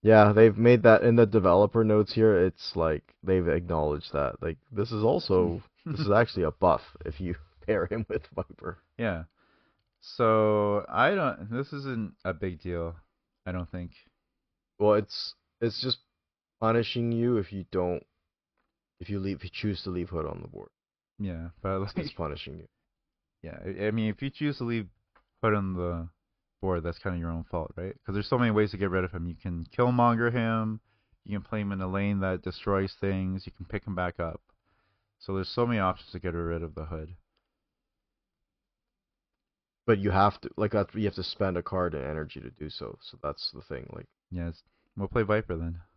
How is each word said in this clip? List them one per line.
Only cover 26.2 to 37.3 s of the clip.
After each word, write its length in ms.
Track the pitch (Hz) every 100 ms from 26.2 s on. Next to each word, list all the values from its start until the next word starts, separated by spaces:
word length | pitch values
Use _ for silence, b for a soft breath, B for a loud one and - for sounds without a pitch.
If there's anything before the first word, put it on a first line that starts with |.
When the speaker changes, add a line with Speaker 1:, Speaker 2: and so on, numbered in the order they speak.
| _ _ _ _
Speaker 2:
board, 200 | 95 87
that's 140 | 82 82
kinda 220 | 98 87
your 100 | 85
own 140 | 82
fault, 280 | 80 87 78 -
right? 180 | 95 -
'Cause 100 | - 101
there's 120 | 104
so 120 | 123
many 100 | 120
ways 220 | 104 104
to 60 | 98
get 120 | 98
rid 140 | 92
of 80 | 90
him. 160 | 92 85
You 80 | 82
can 300 | 95 85 80
Killmonger 680 | - 123 123 120 113 117
him, 480 | 120 113 113 110 110 _ _ _ _ -
you 120 | 101
can 60 | -
play 140 | 110
him 100 | 101
in 100 | 98
a 60 | 92
lane 320 | 95 101 98
that 200 | 95 92
destroys 540 | - - - 98 98 -
things, 500 | 98 95 92 95 -
you 60 |
can 140 | - 90
pick 180 | 101 -
him 80 |
back 260 | 92 90 -
up. 220 | 82 80 _ _ _ _ _ _ _ _
So 160 | - 95
there's 140 | 92
so 180 | - 120
many 120 | 113
options 320 | 92 92 -
to 80 | 90
get 140 | 90
rid 300 | 85 85 82
of 100 | 82 78
the 100 | 78
Hood. 300 | 82 78 90 _